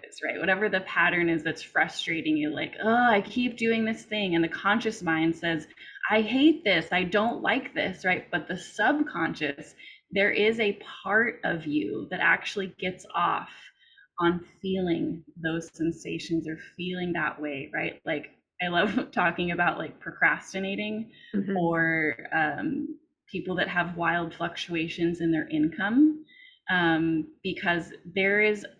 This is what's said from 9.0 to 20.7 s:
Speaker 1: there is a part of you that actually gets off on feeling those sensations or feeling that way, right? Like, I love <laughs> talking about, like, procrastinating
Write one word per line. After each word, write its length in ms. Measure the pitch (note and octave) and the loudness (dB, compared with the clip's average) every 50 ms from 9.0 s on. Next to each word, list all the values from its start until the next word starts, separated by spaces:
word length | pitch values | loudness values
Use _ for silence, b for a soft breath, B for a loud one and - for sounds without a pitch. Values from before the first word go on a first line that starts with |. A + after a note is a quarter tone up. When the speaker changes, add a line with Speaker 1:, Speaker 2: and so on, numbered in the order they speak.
| D4+ - - E3+ E3 D#3+ - - D#3 C#3+ C#3+ D3 - - - B B B B B B B F#3 | 0 -2 -2 -2 -2 -2 -2 -2 -4 -4 -4 -6 -12 -18 -20 B B B B B B B 0
Speaker 1:
there 160 | G3 G3 G#3 | 2 2 4
is 300 | - - G#3 A3 A3+ A3+ | 4 4 4 4 4 2
a 180 | A3 G3+ G3+ - - - - - - | 2 0 0 -2 -6 -16 -14 -10 -2
part 380 | G3 G3+ A3 A#3 A#3 - - - | 2 4 4 4 2 0 -2 -2
of 240 | - F3 E3 D#3+ | -2 -2 -2 -2
you 400 | D#3 D3 D3+ - - - D3 - - | -2 0 0 0 -2 -2 -6 -6 -6
that 100 | F3+ F#3 | -4 0
actually 540 | - F3 F3 - - - - G#3 F#3+ F#3+ - - | 2 2 2 2 0 -4 -6 -6 -6 -6 -6 -6
gets 280 | F#3+ F#3 F#3 F3+ - - - | -6 -6 -6 -6 -10 -6 -2
off 360 | F3 F3 E3+ D#3+ E3 - - - - - - - b b b b b b b b - | 0 2 2 0 -2 -4 -8 -14 -20 -20 -20 -20 b b b b b b b b 0
on 240 | E3+ E3+ F3+ F3 - - - _ | 2 2 2 2 -2 -10 -14 _
feeling 640 | - F#3+ F#3 F#3+ F#3 F3 E3 E3 - - - - - - - E3+ D#3+ | -4 -2 -2 0 0 0 0 0 0 -2 -4 -6 -10 -16 -12 -6 -4
those 280 | D#3+ D#3+ E3 - - - | -4 -4 -4 -6 -8 -6
sensations 720 | - D#3+ E3 D#3+ - - E3+ E3 E3 - - E3+ E3 D#3 | -4 -2 -2 -2 -4 -6 -8 -8 -8 -4 -2 -2 -2 -2
or 120 | D#3 D#3+ E3 - - - | -4 -8 -10 -12 -14 -12
feeling 380 | - F3+ F3+ F3+ F3+ F3+ F3 E3 | -8 -6 -6 -4 -4 -2 -2 -2
that 260 | E3 D#3 D#3 - - | -2 -2 -2 -4 -4
way, 300 | D3+ D3 C#3+ C3+ C#3+ - D#3 | -6 -8 -6 -8 -8 -8 -6
right? 240 | D#3+ E3 E3 - - - | -6 -4 -6 -6 -8 -6
Like, 220 | E3+ D#3+ D3 D3 - _ _ _ _ _ - F3+ | -4 -4 -4 -6 -8 _ _ _ _ _ -6 -4
I 60 | F3 | 0
love 420 | F3 F3 F#3+ G#3+ F#3 B3+ - - | 2 2 2 2 2 -2 -4 -2
<laughs> 20 | - | 0
talking 400 | - F3+ E3+ E3+ - F3 F3 F3 | 2 2 2 2 0 -2 -2 0
about, 260 | E3+ F3 E3+ D#3 - | 2 2 2 0 0
like, 200 | E3 D3 - - | -4 -8 -10 -14
procrastinating 1120 | - F3 - - F3 D#3 D3+ E3+ - - - F#3+ G3 F#3+ | -16 -14 -2 2 2 4 4 2 -2 -8 -8 -6 -4 -4